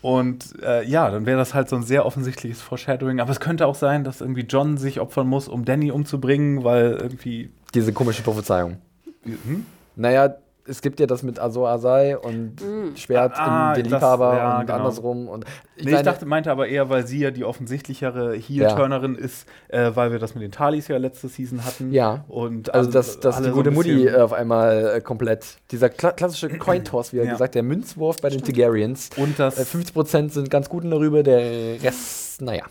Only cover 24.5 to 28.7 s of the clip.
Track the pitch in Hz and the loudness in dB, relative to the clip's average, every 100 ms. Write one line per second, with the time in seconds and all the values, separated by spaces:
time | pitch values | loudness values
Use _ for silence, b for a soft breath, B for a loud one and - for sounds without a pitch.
24.5 | 117 113 110 110 113 110 113 117 110 - | 4 4 4 2 0 -2 -4 0 -2 -4
25.5 | - _ 123 120 - 170 175 175 170 156 | -20 _ 2 2 4 0 0 -4 -2 -8
26.5 | 160 - 180 - 127 123 123 120 117 127 | -6 0 0 0 -4 -4 -2 -2 0 0
27.5 | 127 120 165 247 - 165 165 143 135 131 | 0 -2 -2 -6 -4 -2 0 -2 -2 -2
28.5 | 127 120 | 4 4